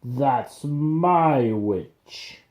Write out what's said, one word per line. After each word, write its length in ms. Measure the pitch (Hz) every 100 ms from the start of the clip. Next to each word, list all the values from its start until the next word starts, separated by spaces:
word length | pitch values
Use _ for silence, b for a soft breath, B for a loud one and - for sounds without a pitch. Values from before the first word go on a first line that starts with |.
That's 600 | 123 123 139 127 113 -
my 880 | 147 147 151 156 180 175 160 143 117
witch. 880 | 107 104 95 85 _ _ - - - _